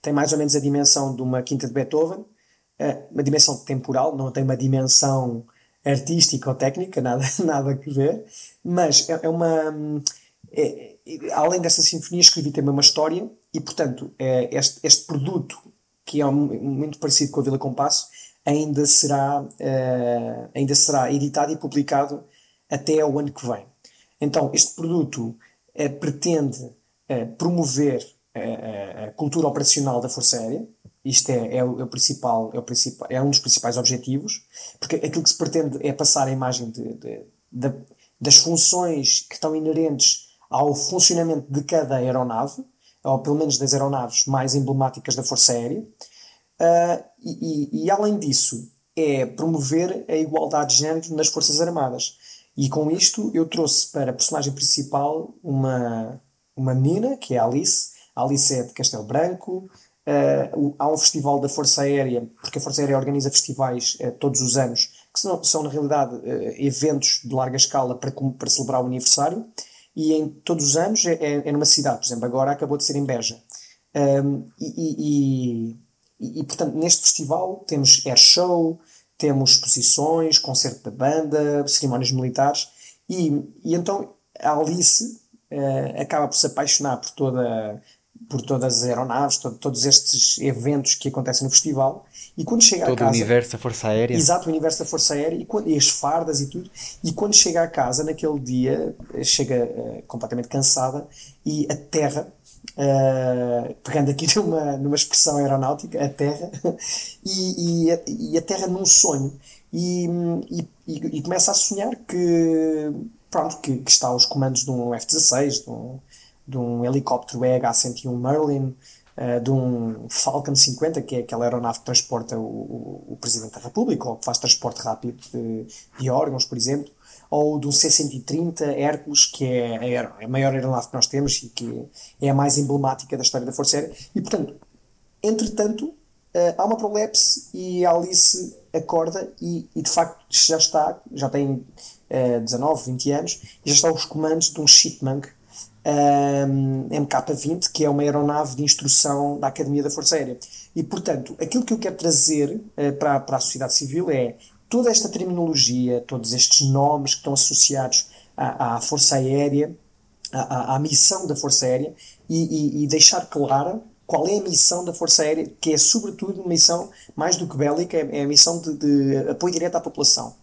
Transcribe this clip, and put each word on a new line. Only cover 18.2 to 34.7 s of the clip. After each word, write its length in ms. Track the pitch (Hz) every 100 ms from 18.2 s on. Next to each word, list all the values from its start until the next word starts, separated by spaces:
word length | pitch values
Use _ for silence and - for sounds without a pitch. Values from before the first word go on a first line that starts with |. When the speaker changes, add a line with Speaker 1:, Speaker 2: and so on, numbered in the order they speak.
| - _
Speaker 1:
ainda 400 | - 147 151 139
será, 640 | 143 - 147 139 139 143 139 -
eh, 920 | 139 131 127 127 120 120 117 120 120
ainda 200 | - 135
será 360 | 143 - 143 127
editado 420 | 143 139 151 147
e 40 | 156
publicado 680 | 147 143 139 139 143 143 - _ _ _ _
até 300 | 139 139 156
ao 180 | 151 139
ano 140 | 143
que 140 | 139 123
vem. 180 | 104 98 _ _ _ _ _
Então, 300 | 147 156 139
este 220 | 151 -
produto, 600 | - 165 170 139 127 113 117 _ _ _
eh, 140 | - 147
pretende, 840 | 139 151 139 175 160 139 123 123 - _ _ -
eh, 160 | 127
promover, 840 | 113 - 170 175 147 131 147 123 - _ _
eh, 680 | 117 107 113 113 104 98 92
a, 0 | 107
a 40 |
cultura 360 | - 151 160 151
operacional 520 | 151 143 - 139 120
da 80 | 123
Força 300 | - - 120
Aérea. 300 | 113 147 226 _ - _
Isto 260 | 135 123 -
é, 260 | 123 113 123
é 80 |
o, 160 | 127 123
é 40 |
o 40 | 127
principal, 640 | 131 - 139 123 113 110
é 60 | 110
o 40 |
principal, 460 | 120 120 123 - -
é 120 | 127
um 80 | 139
dos 80 | 135
principais 380 | 123 - 123 120
objetivos, 680 | 123 127 131 139 208 - _ - -